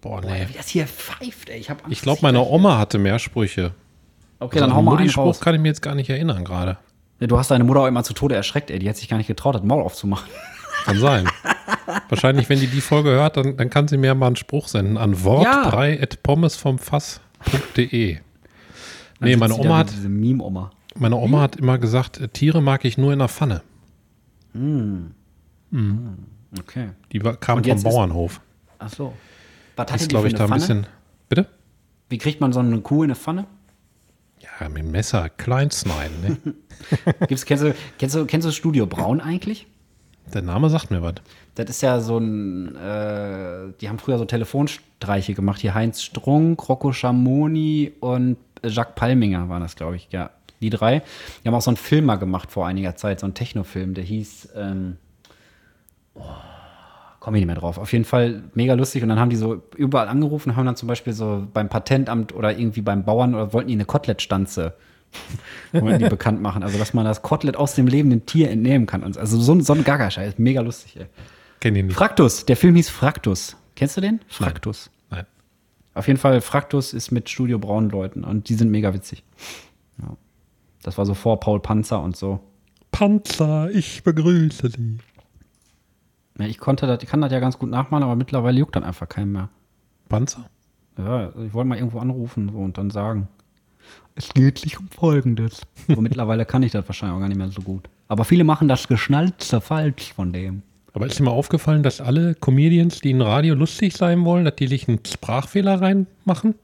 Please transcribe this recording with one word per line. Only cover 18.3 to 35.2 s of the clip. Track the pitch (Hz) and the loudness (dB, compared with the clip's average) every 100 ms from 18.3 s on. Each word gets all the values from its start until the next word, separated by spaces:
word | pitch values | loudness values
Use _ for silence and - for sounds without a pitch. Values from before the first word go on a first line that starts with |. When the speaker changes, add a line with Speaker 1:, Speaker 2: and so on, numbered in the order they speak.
| _ _ _ - - - - - _ 123 | _ _ _ -20 -20 -20 -20 -20 _ 4
Speaker 1:
Nee, | |
Speaker 2:
sitzt | 123 | 6
Speaker 1:
meine | 113 113 | 4 2
Speaker 2:
sie | |
Speaker 1:
Oma | 143 | 4
Speaker 2:
da | 160 | 4
Speaker 1:
hat, | 101 | 2
Speaker 2:
wie | 104 | -2
diese | 101 | -4
Meme-Oma. | 101 113 131 98 95 98 _ _ - | 0 2 0 -2 -6 -8 _ _ -2
Speaker 1:
meine | 120 117 | 0 2
Oma | 113 143 | 4 4
Speaker 2:
Wie? | |
Speaker 1:
hat | 143 - | 4 2
immer | 127 127 | 2 2
gesagt, | 117 123 127 - | 2 0 -2 -6
äh, | 123 | -10
"Tiere | - 147 160 | 0 2 4
mag | 139 135 131 | 2 2 0
ich | 110 | 2
nur | 135 | 2
in | 143 | 2
der | 131 | 0
Pfanne." | - 147 87 - _ _ _ _ _ _ _ _ | 0 -2 -2 -6 _ _ _ _ _ _ _ _
Speaker 2:
Hm. | - 135 147 107 98 82 - _ _ _ _ _ | -6 -2 0 -2 -4 -8 -16 _ _ _ _ _
Speaker 1:
Mhm. | 147 107 104 120 92 - - _ 95 | -2 0 -2 -6 -14 -18 -20 _ -18
Speaker 2:
Okay. | - 131 113 95 _ | -12 -10 -10 -12 _
Speaker 1:
Die | 107 | -4
war, | 107 117 | -4 -4
kam | - 120 | 0 0
Speaker 2:
Und | 107 | 2
Speaker 1:
vom | |
Speaker 2:
jetzt | 110 | 2
ist | |
Speaker 1:
Bauernhof. | 104 120 95 82 85 - _ _ _ _ | 4 2 2 0 -4 -6 _ _ _ _
Speaker 2:
Ach | 107 | -16
so. | - 139 117 - - - - _ - | -10 -12 -12 -20 -20 -20 -20 _ -10
Was | 120 | -6
hatte | 120 | -4
Speaker 1:
Ist, | 165 | 0
Speaker 2:
die | |
Speaker 1:
glaub | 110 | 2
Speaker 2:
für | 107 | 2
Speaker 1:
ich, | |
Speaker 2:
eine | 110 | 2
Speaker 1:
da | 107 | 2
ein | |
Speaker 2:
Pfanne? | 131 | 2
Speaker 1:
bisschen, | 175 104 104 - _ _ _ | 2 0 -2 -10 _ _ _
bitte? | - 202 _ _ _ _ _ _ | 0 0 _ _ _ _ _ _
Speaker 2:
Wie | 120 | -4
kriegt | 151 151 | -4 0
man | 143 | 0
so | 123 | 2
eine | 123 113 | 2 0
Kuh | 101 143 | 2 2
in | 156 | 2
eine | 123 | 0
Pfanne? | - 175 202 - _ _ _ _ _ _ _ _ | -4 -6 -6 -14 _ _ _ _ _ _ _ _
Speaker 1:
Ja, | - - 85 | -20 -12 -10
mit | 76 | -6
dem | 78 | -4
Messer | 80 107 110 | -2 0 -2